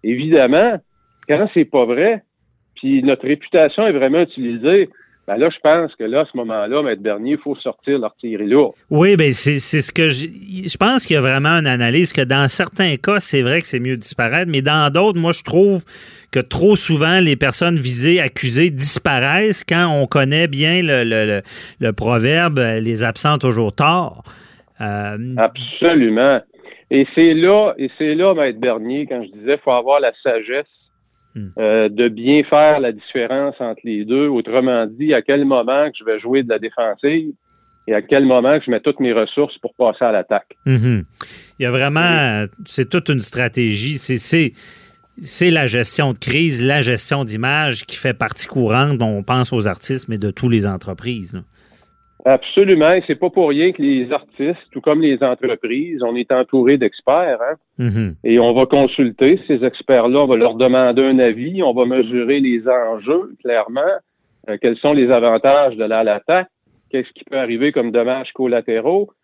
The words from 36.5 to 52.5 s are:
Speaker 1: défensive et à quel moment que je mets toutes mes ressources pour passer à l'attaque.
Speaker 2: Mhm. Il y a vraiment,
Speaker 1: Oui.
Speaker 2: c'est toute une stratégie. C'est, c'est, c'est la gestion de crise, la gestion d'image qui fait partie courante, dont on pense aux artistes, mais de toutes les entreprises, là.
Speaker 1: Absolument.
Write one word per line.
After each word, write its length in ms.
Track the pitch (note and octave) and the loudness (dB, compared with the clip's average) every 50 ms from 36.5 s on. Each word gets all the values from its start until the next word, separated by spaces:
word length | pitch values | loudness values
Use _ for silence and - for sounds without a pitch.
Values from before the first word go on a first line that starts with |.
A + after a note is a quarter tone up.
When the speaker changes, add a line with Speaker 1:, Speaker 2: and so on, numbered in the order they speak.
| A2+ G#2+ | -4 -4
Speaker 1:
défensive 760 | G#2+ A2+ _ - A#2 A2 G2+ _ - C#3+ D#3 E3 D#3+ D3+ C#3 _ _ _ _ _ _ _ _ _ _ | -4 -8 _ -4 -4 -4 -4 _ -2 -2 -2 -2 -4 -6 -12 _ _ _ _ _ _ _ _ _ _
et 80 | - A2 | -2 -2
à 60 | G#2+ | -2
quel 240 | A2 - C#3+ C#3 C#3 | 0 2 2 2 4
moment 340 | C3 B2+ B2 A#2+ C3 D3 D3+ | 4 4 4 4 4 2 2
que 60 | - | 0
je 60 | - | -2
mets 100 | A#2+ G#2+ | -4 -2
toutes 180 | - D3+ C#3 - | 0 -2 -2 0
mes 140 | C#3+ B2 | -2 0
ressources 440 | A#2 A2+ A2 - - C#3+ D3 C#3+ - - | 0 0 0 -2 -2 -4 -4 -4 -4 -12
pour 160 | - - _ | -12 -14 _
passer 320 | - B2 A2+ G#2+ - B2+ | 0 0 0 0 0 -2
à 40 | A#2 | 0
l'attaque. 460 | A2 G2 F2 _ G#2+ G2 - _ - _ _ | 0 0 -2 _ -4 -4 -4 _ -20 _ _
Speaker 2:
Mhm. 400 | C#3+ C3 A#2+ A2 B2+ A#2+ G#2 - _ _ _ - - - - - _ _ _ | 0 0 2 2 0 0 -2 -4 _ _ _ -20 -20 -20 -20 -20 _ _ _
Il 60 | B2+ | -4
y 20 | |
a 40 | B2 | -2
vraiment, 720 | B2 C3 C3+ C#3+ D3 D#3 E3+ F3 F3 D#3 C#3+ B2 G#2+ G#2 G#2 | 0 0 0 0 0 0 2 2 2 2 0 0 0 -2 -4
Speaker 1:
Oui. 40 | G2+ _ - G#3 | -6 _ -18 -18
Speaker 2:
c'est 240 | - - - B2+ - | -12 -4 -4 -4 -2
toute 220 | - F3+ E3 - | -2 -4 -2 -2
une 100 | D3+ C3 | -2 -2
stratégie. 800 | G#2+ - - B2 B2+ A#2 - B2+ A#2+ A2 G#2 G2+ A2 C#3 D3+ C3+ | -4 -6 -4 -4 -4 -2 -2 -2 0 0 -2 -2 -4 -6 -6 -6
C'est, 180 | - - C3 | -4 -4 -4
c'est, 360 | A#2 - - - E3 D#3+ B2 - - - - - - - _ _ _ _ _ _ - | -4 -2 0 0 2 2 0 -2 -10 -20 -20 -20 -20 -20 _ _ _ _ _ _ -18
c'est 300 | - C#3 - - F3 F3+ | -14 -10 -4 0 2 2
la 160 | E3 D#3+ C#3+ | 2 2 0
gestion 480 | B2 G#2 B2 A#2 - - - D3 C3+ A#2+ | 0 0 -2 -2 -2 -2 -2 -2 -2 -2
de 40 | - | -4
crise, 480 | - - B2 D3 E3+ E3 C#3 A#2 A#2+ | -6 -4 0 0 0 0 0 0 0
la 140 | C3 C#3+ D3 | 0 0 0
gestion 440 | C3+ A#2+ B2 G#2+ - - D3 C#3+ C3+ | 0 0 -2 -2 -2 -4 -4 -4 -4
d'image 600 | A2+ G#2 A2 A#2 C3 C#3+ D3+ D#3 C#3+ A#2+ G#2 - | -6 -6 -6 -4 -2 -2 -2 -2 -2 -4 -6 -10
qui 120 | - - | -14 -14
fait 180 | - - C3+ A#2+ | -6 -4 -4 -4
partie 320 | - B2 G#2+ - - - - | -2 -4 -6 -4 -6 -8 -4
courante, 480 | - C3+ A#2+ G#2+ A2 B2 C#3 D3 C#3+ | -2 -2 0 2 2 2 2 0 0
dont 220 | A#2 A#2 A2 G#2+ G2+ | 0 -2 -2 -2 -4
on 40 | |
pense 300 | G2 - B2+ B2+ B2 - | -4 -2 0 0 0 0
aux 160 | C3 A#2 G#2 G#2 | -2 -2 -2 -2
artistes, 400 | F2+ - - - C3+ B2+ - - | -4 -6 -6 -8 -8 -8 -6 -8
mais 100 | A2+ G#2 | -8 -6
de 120 | G2+ G#2 | -4 -6
toutes 200 | F#2+ - - B2 | -6 -2 -2 0
les 160 | A#2 A2 G2+ | 0 2 0
entreprises, 680 | G2+ F#2+ F2+ - G2+ F#2 E2 - A#2+ B2 A2 F#2+ E2+ - | -2 -4 -6 -10 -12 -14 -10 -8 -10 -8 -8 -10 -12 -14
là. 60 | F#2 - _ _ _ _ _ _ _ _ _ _ _ _ _ _ _ - | -16 -16 _ _ _ _ _ _ _ _ _ _ _ _ _ _ _ 2
Speaker 1:
Absolument. 680 | C3 D3 D#3+ - - | 2 2 2 0 -2